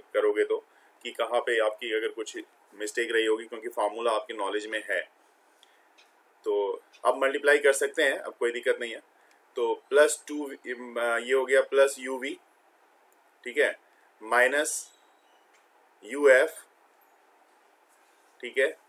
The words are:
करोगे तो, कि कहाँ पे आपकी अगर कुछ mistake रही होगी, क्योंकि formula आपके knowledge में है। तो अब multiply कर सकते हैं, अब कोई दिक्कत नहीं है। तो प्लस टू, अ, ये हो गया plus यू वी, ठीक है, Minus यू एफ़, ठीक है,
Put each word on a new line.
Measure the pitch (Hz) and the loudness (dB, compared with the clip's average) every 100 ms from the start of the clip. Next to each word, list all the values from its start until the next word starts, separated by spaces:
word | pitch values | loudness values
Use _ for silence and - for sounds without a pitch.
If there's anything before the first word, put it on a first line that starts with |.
| - | -2
करोगे | 107 104 104 | 0 2 2
तो, | 107 110 - _ _ _ | 0 -2 -6 _ _ _
कि | 120 | -10
कहाँ | 107 113 120 | -6 -2 -2
पे | 120 117 | 0 0
आपकी | 107 107 120 | 0 -2 -4
अगर | 110 110 | -2 -2
कुछ | 107 110 117 107 _ _ | -6 -10 -10 -14 _ _
mistake | 98 104 - 117 | -12 -8 -4 0
रही | 113 110 | 2 2
होगी, | 110 | 0
क्योंकि | 113 113 113 | -4 -12 -8
formula | - 104 110 117 | -4 -2 -2 -2
आपके | 107 - 107 | -2 -4 -6
knowledge | 98 104 107 | -4 -4 -6
में | 110 101 | -8 -4
है। | 92 80 _ _ _ _ _ _ _ _ _ _ _ _ _ 107 | -4 -6 _ _ _ _ _ _ _ _ _ _ _ _ _ -2
तो | 104 101 95 - - | -2 -2 -4 -10 -6
अब | 120 123 | -2 0
multiply | 135 143 143 147 | 0 0 2 4
कर | 143 | 4
सकते | 135 139 151 | 2 0 0
हैं, | 143 165 | 0 0
अब | - | -6
कोई | - 98 | -4 -4
दिक्कत | 120 127 120 | -2 -2 -2
नहीं | 117 | -4
है। | 110 - _ _ _ _ - | -10 -16 _ _ _ _ -4
तो | 117 - - | -2 -4 0
प्लस | 139 151 - - | 4 4 2 -8
टू, | 147 | -10
अ, | 143 135 - 120 123 117 120 117 | -8 -10 -12 -12 -10 -4 -2 -2
ये | 120 | 0
हो | 135 | 0
गया | 127 135 | 2 2
plus | 131 135 135 135 | 4 4 4 2
यू | 127 131 | -8 -8
वी, | 135 175 _ _ _ _ _ _ _ _ _ _ | -8 -10 _ _ _ _ _ _ _ _ _ _
ठीक | 127 139 | -8 0
है, | 120 - _ _ _ _ | 0 -2 _ _ _ _
Minus | 110 120 127 143 - - - _ _ _ _ _ _ _ _ _ _ _ | 0 4 4 2 -2 -4 -10 _ _ _ _ _ _ _ _ _ _ _
यू | 104 135 143 | -10 4 6
एफ़, | 131 156 - - _ _ _ _ _ _ _ _ _ _ _ _ _ _ _ _ _ | 8 6 -2 -20 _ _ _ _ _ _ _ _ _ _ _ _ _ _ _ _ _
ठीक | 120 123 | -6 0
है, | 139 - | 0 0